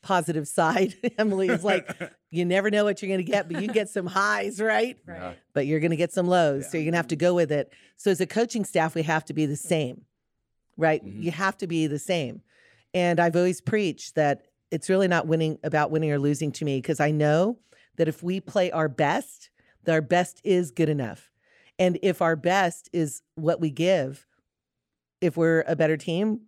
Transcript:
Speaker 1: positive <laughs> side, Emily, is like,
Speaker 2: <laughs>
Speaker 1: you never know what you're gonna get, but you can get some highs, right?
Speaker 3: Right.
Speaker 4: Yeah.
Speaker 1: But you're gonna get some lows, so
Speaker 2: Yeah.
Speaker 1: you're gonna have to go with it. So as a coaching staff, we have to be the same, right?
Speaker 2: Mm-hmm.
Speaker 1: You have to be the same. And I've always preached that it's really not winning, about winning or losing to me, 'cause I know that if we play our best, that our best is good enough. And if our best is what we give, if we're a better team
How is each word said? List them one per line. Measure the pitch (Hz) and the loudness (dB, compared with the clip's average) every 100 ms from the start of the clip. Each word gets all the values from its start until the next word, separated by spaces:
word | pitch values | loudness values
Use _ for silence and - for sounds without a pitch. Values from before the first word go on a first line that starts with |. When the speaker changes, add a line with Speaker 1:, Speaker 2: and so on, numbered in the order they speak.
Speaker 1:
positive | - 185 165 156 143 | 0 0 0 -4 -4
<laughs> | - | 0
side, | 160 175 190 - 240 - | 2 2 0 0 -6 0
Emily, | 220 196 190 | 0 0 0
is | 214 | 0
like, | 196 185 - | 0 -2 -2
Speaker 2:
<laughs> | - 175 _ _ | -12 -12 _ _
Speaker 1:
you | 165 175 | -4 0
never | 185 202 | 2 2
know | 208 | 2
what | 208 202 | 0 0
you're | 190 | -4
gonna | 190 | -4
get, | 170 202 170 | 0 -2 -2
but | 165 | -6
you | 208 | -2
can | |
get | 220 202 | -2 -2
some | 208 180 | -4 -4
highs, | 190 202 208 202 185 | -2 0 0 -4 -2
right? | 220 214 240 247 - | 0 0 -2 -6 -16
Speaker 3:
Right. | 170 | -12
Speaker 4:
Yeah. | 180 175 _ | -12 -14 _
Speaker 1:
But | - 139 | -4 0
you're | 156 | 0
gonna | 165 156 | 0 0
get | 170 | -2
some | - 175 | 0 2
lows, | 180 160 139 135 | 4 4 0 -4
so | 165 | -4
Speaker 2:
Yeah. | |
Speaker 1:
you're | 156 | -2
gonna | 170 | -2
have | 151 | -2
to | 156 | 0
go | 175 175 | 2 2
with | 156 | 2
it. | 147 131 _ _ _ | 0 -4 _ _ _
So | 202 | 0
as | 180 | 0
a | 185 | 0
coaching | 214 233 233 196 | 0 -2 -2 -2
staff, | - 160 165 | 0 0 -2
we | |
have | 156 156 - | 0 -2 -2
to | |
be | 151 151 | -2 -2
the | 147 | -2
same, | - 165 135 127 _ _ _ _ _ _ _ - | -2 -2 -2 -8 _ _ _ _ _ _ _ -2
right? | 160 156 95 | 0 0 -4
Speaker 2:
Mm-hmm. | 101 | -6
Speaker 1:
You | 165 | -6
have | 156 190 - | -2 -4 -4
to | 185 | -4
be | 165 156 | -2 -2
the | 147 | -2
same. | - 175 127 - _ _ _ _ _ | -2 -4 -4 -10 _ _ _ _ _
And | 180 175 170 | 0 2 4
I've | 170 170 | 2 4
always | 180 180 | 2 0
preached | - 214 190 - - - | -2 0 0 -4 -6 0
that | 147 139 _ _ _ | 2 0 _ _ _
it's | 165 - | -8 0
really | 190 190 | 2 4
not | 170 156 | 2 2
winning, | 165 156 151 | 0 0 -2
about | 160 151 147 | -2 0 2
winning | 156 156 | 0 0
or | 143 | 0
losing | 143 143 151 | 0 0 -4
to | - 151 | -4 -4
me, | 135 | -4
'cause | 127 156 | -2 0
I | 147 | 0
know | 151 151 156 196 240 _ _ _ - | 2 2 4 2 -2 _ _ _ -2
that | 165 | -2
if | 156 | -2
we | 175 185 | -6 -6
play | - 208 180 | -2 0 0
our | 160 156 | 0 -2
best, | 123 147 - - - - _ _ _ | 0 0 0 -4 -18 -20 _ _ _
that | - | 0
our | 160 | 0
best | 143 175 180 - | 2 0 0 -4
is | - 180 175 | 0 2 0
good | - 156 | 0 0
enough. | 147 120 - _ _ _ _ _ - | 0 -4 -8 _ _ _ _ _ 0
And | 180 175 | 2 4
if | 190 175 | 2 4
our | 170 160 | 2 2
best | 170 190 180 - - | 2 2 2 -2 -6
is | 175 156 - _ - | -2 -2 -4 _ -4
what | 156 165 | 0 0
we | 165 | -2
give, | 139 170 185 135 139 _ _ _ _ _ _ _ _ _ _ | 0 2 2 0 -8 _ _ _ _ _ _ _ _ _ _
if | 175 165 | -2 2
we're | 165 160 156 | 2 4 2
a | 156 | 0
better | 156 156 | 2 2
team | - 170 214 220 | -2 -2 0 -2